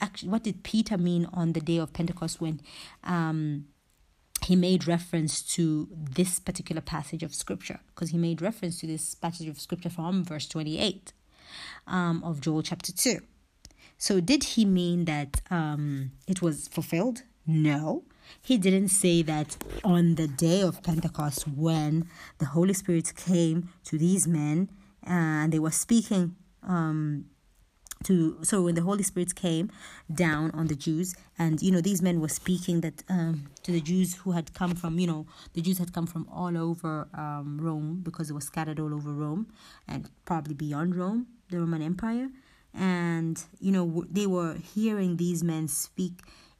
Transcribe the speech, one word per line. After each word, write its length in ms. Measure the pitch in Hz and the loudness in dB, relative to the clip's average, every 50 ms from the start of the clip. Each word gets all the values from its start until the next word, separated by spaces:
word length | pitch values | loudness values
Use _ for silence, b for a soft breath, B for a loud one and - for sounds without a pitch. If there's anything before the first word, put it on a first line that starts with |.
actu-, 280 | 202 - - - - 180 | -6 -6 -6 -8 -4 -2
what 140 | 208 226 - | -2 -2 -2
did 220 | 214 175 - - | -4 -6 -6 -4
Peter 340 | - - 220 220 - 220 185 | 0 0 0 2 2 0 0
mean 280 | 175 175 175 175 170 165 - | 2 2 2 2 0 0 0
on 200 | 180 165 165 160 | 0 0 0 0
the 80 | 165 | 0
day 160 | 151 160 165 165 | 0 0 0 0
of 140 | 160 - - | 0 -2 -2
Pentecost 480 | - 170 170 170 - 165 165 - - | -2 -2 -2 -2 -4 -6 -6 -6 -4
when, 200 | 170 160 160 143 B B B B B B B B - | -4 -4 -4 -6 B B B B B B B B -6
um, 600 | - 180 170 165 160 160 160 156 151 147 143 147 - _ _ _ _ _ _ _ _ _ _ _ _ - - - | -2 0 0 0 0 0 0 0 -2 -2 -4 -6 -10 _ _ _ _ _ _ _ _ _ _ _ _ -8 -4 2
he 140 | - 180 | 4 6
made 320 | 185 175 185 185 175 139 165 | 6 6 6 4 4 4 2
reference 520 | 170 170 175 - - 165 156 151 - - - - - | 2 2 0 0 0 0 0 0 -2 -4 -4 -2 0
to 340 | - 170 160 156 151 156 - - | 2 2 2 2 0 -2 -6 -8
this 480 | 160 151 139 127 - 185 185 - - | -10 -10 -4 0 0 2 2 0 -2
particular 420 | - - - - - - 165 160 - | -4 -6 -6 -6 -6 -6 -6 -6 -4
passage 400 | - 165 151 143 - - 156 165 | -4 -6 -6 -6 -6 -8 -8 -8
of 100 | 156 - | -8 -8
scripture? 480 | - - - 190 180 - - - - - _ _ | -8 -8 -8 -8 -8 -8 -10 -12 -14 -16 _ _
'Cause 160 | - 175 156 | -8 -4 -2
he 80 | 160 170 | 0 2
made 240 | 170 170 170 - 165 | 2 2 0 0 -2
reference 380 | 208 226 - - 170 175 - | -4 -4 -4 -6 -6 -6 -6
to 60 | - 160 | -6 -6
this 260 | 156 156 - - - | -6 -6 -6 -8 -8
passage 340 | - - 170 170 170 165 156 | -6 -6 -6 -6 -6 -8 -10
of 120 | 147 - | -10 -10
scripture 300 | - - 180 175 - 170 | -8 -8 -8 -6 -6 -6
from 340 | 170 165 160 175 190 190 170 | -6 -4 -2 0 0 0 0
verse 240 | 180 - 147 - - | -2 -4 -8 -8 -6
twenty-eight, 640 | - 160 156 151 156 - 214 202 - - - - - _ _ B B B B B B B B B B B B | -6 -4 -4 -4 -2 0 0 -2 -2 -4 -12 -20 -20 _ _ B B B B B B B B B B B B
um, 380 | - 185 185 175 170 165 165 165 | -2 0 0 2 2 0 0 -2
of 160 | 170 160 143 | -4 -4 -2
Joel 220 | 131 165 156 156 156 | -2 0 0 0 -2
chapter 300 | - 175 165 - - 170 | -2 -6 -8 -8 -6 -4
two. 280 | - - 262 202 - - - _ _ _ _ _ _ - B B B B B B - | 0 2 2 2 0 -4 -12 _ _ _ _ _ _ -20 B B B B B B -6
So 220 | - - 208 185 | -2 2 2 4
did 220 | 170 175 277 285 - | 6 6 4 4 4
he 200 | - - 226 220 | 2 2 4 4
mean 400 | 202 190 180 175 175 175 175 170 | 6 6 4 4 2 2 2 2
that, 360 | 160 151 147 143 139 - - - - | 0 0 -2 -2 -2 -2 -2 -2 0
um, 600 | 185 170 156 151 151 147 147 147 143 139 135 131 - - - | 0 0 0 0 0 -2 -2 -2 -2 -2 -4 -6 -8 -8 -4
it 160 | - 185 180 180 | -4 0 2 2
was 240 | 165 147 147 - | 2 0 0 -4
fulfilled? 560 | - - 170 151 - - 165 202 262 233 - - - _ _ _ | -6 -4 -4 -2 0 0 0 2 0 -2 -4 -8 -16 _ _ _
No. 560 | 160 160 156 156 151 143 147 156 156 226 339 - B B B B B B B - | 2 4 4 6 4 4 2 0 -2 -2 -4 -6 B B B B B B B 0
He 160 | - 262 214 | 2 2 4
didn't 300 | 180 190 190 190 202 190 | 6 6 4 4 4 2
say 340 | - - - 180 170 170 160 | 2 4 4 4 4 4 4
that 340 | 156 156 151 151 - - - - - - - - | 2 0 -2 -2 -4 -6 -10 -10 -10 -8 -2 2
on 320 | 180 175 175 170 170 165 | 4 6 6 6 6 4
the 100 | 151 160 | 4 2
day 340 | 147 135 - 170 160 175 202 | -2 0 2 4 4 6 6
of 220 | 196 - - - - | 4 2 0 -2 -2
Pentecost 640 | - 160 165 165 156 - - 151 147 143 - - | -2 -2 0 -2 -2 -2 -2 -4 -2 -4 -4 -6
when 600 | 151 143 139 156 165 160 156 151 151 151 160 165 B B B B B B - | -6 -2 0 0 2 2 2 2 2 2 0 0 B B B B B B -4
the 80 | 156 | -4
Holy 280 | 135 143 165 175 190 196 | 0 2 4 4 4 2
Spirit 400 | - - - 170 165 165 - - | 0 0 0 0 0 0 -2 -6
came 540 | - - 175 185 170 170 160 160 175 175 175 - _ - | -6 0 2 4 4 4 4 2 0 -2 -4 -10 _ -8
to 120 | - 156 | -4 0
these 300 | 151 160 180 190 190 - | 2 4 4 4 4 2
men, 420 | 165 170 151 147 147 151 170 196 190 B B B B B _ - | 2 2 2 2 2 2 2 0 0 B B B B B _ -4
uh, 400 | - 180 175 165 156 156 151 151 | 0 2 2 2 2 2 2 2
and 60 | 160 160 | 2 2
they 80 | 156 | 2
were 100 | 156 160 | 2 0
speaking, 640 | 160 - - - 233 226 220 - 214 185 175 170 175 - - _ _ _ - | 0 -2 2 4 4 4 4 2 2 2 2 0 -2 -8 -16 _ _ _ -6
um, 640 | 190 180 170 160 156 156 156 151 151 147 143 - - _ _ _ _ _ _ _ _ _ _ _ - - - - | -2 -2 0 0 0 0 0 -2 -2 -2 -4 -8 -12 _ _ _ _ _ _ _ _ _ _ _ -20 -16 -6 0
to, 400 | - 190 175 160 156 - - 160 | 2 4 4 4 2 0 -2 -2
so 200 | - 226 196 175 | 0 2 2 4
when 120 | 175 170 | 2 2
the 80 | 170 170 | 2 2
Holy 220 | 190 202 202 196 | 2 0 0 0
Spirit 320 | - - 185 180 180 - | -2 -2 -2 -2 -2 -4
came 340 | - - 175 165 160 175 220 B B B B B B B - 160 | -2 -2 0 0 0 0 -2 B B B B B B B -6 0
down 380 | 147 180 160 151 147 156 160 | 2 4 4 4 2 0 0
on 160 | - 156 165 | 0 0 0
the 80 | 156 151 | 0 -2
Jews, 400 | 139 - 165 156 160 185 185 - B B B B - | -2 -2 0 0 0 0 -2 -6 B B B B 0
and, 240 | 165 160 156 151 - | 2 2 2 2 4
you 80 | 190 | 4
know, 100 | 185 175 | 4 4
these 220 | 170 196 202 170 180 | 4 2 2 2 2
men 180 | 180 175 165 | 2 2 2
were 80 | 156 156 | 0 0
speaking 520 | - - - - 185 175 180 - 170 170 | -2 -2 0 0 0 0 0 0 0 0
that, 240 | 165 160 139 - - - | 0 -2 -4 -8 -4 -2
um, 400 | 190 175 165 165 160 147 143 - - - - | 0 0 2 0 -2 -2 -4 -10 -16 -10 -4
to 80 | - | -2
the 100 | 175 170 | -2 0
Jews 360 | 147 156 180 190 185 175 - | 0 0 2 2 2 0 -2
who 160 | - - 190 175 | -4 -4 -2 -2
had 200 | 170 165 - - | -2 -2 -6 -6
come 200 | - 185 175 175 | -4 -2 -2 -2
from, 240 | 175 175 170 160 175 | -2 -4 -2 0 0
you 80 | 185 | 0
know, 200 | 170 160 156 151 B B B B B - | 0 0 -4 -6 B B B B B -6
the 100 | 170 165 | -2 -2
Jews 160 | 185 185 185 | 0 0 0
had 140 | 175 175 - | -2 -4 -4
come 140 | 175 170 | -4 -4
from 220 | 170 - 165 156 - | -4 -4 -6 -8 -8
all 280 | - 165 180 175 170 | -6 -6 -4 -2 -2
over, 500 | 170 165 170 170 170 - 160 156 151 147 - - | 0 0 -2 -2 -2 -4 -4 -4 -6 -6 -8 -10
um, 440 | 151 151 147 147 147 143 147 147 147 | -8 -8 -6 -6 -6 -6 -6 -6 -4
Rome, 400 | 160 165 156 151 151 151 165 185 175 | -4 -4 -2 -2 -4 -4 -6 -6 -6
because 240 | 170 170 - 165 | -8 -8 -6 -6
they 80 | 147 147 | -6 -6
were 60 | 147 | -8
scattered 400 | 135 - - 170 156 156 151 147 | -8 -6 -6 -4 -4 -4 -4 -4
all 120 | 156 151 151 | -4 -4 -4
over 200 | 151 147 147 147 | -4 -4 -6 -4
Rome 340 | 147 151 147 151 190 226 B B B B B B B B | -4 -4 -4 -4 -4 -6 B B B B B B B B
and 240 | - 151 135 147 - - _ _ | -12 -10 -10 -10 -12 -16 _ _
probably 300 | - 180 160 147 151 151 | -4 -4 -4 -4 -6 -6
beyond 420 | 139 151 147 147 143 165 180 180 | -6 -4 -4 -2 -2 -2 -2 -2
Rome, 320 | 180 180 190 220 240 247 - - - _ - | -2 -2 -2 -2 -2 -4 -6 -12 -20 _ -8
the 100 | 180 175 | -4 -2
Roman 200 | 170 165 165 156 | 0 0 0 -2
Empire. 480 | 151 165 180 180 233 220 226 240 262 269 262 B B B B B B B - | -2 -2 -4 -2 -2 -4 -2 -4 -4 -6 -8 B B B B B B B -6
And, 680 | - 190 185 180 175 175 170 170 165 165 165 160 - - - - - | -2 0 0 2 0 0 0 0 0 -2 -2 -4 -4 -8 -14 -12 -4
you 100 | - 196 | 0 2
know, 160 | 196 185 175 | 2 2 2
w-, 220 | 170 160 170 170 - | 2 0 -2 -4 -2
they 160 | 165 202 208 | -2 0 0
were 280 | 196 185 180 170 165 151 | 2 2 0 0 -2 -4
hearing 640 | 165 165 - - 208 220 220 214 202 190 180 175 | -6 -10 -6 -4 -2 0 0 0 0 0 0 0
these 280 | 170 175 175 175 165 170 | 0 0 0 0 0 0
men 240 | 170 160 160 160 151 | 0 0 0 -2 -2
speak 540 | - - - - _ - 185 175 180 - B B B B B B B B | -2 -4 -6 -6 _ -4 -4 -4 -6 -10 B B B B B B B B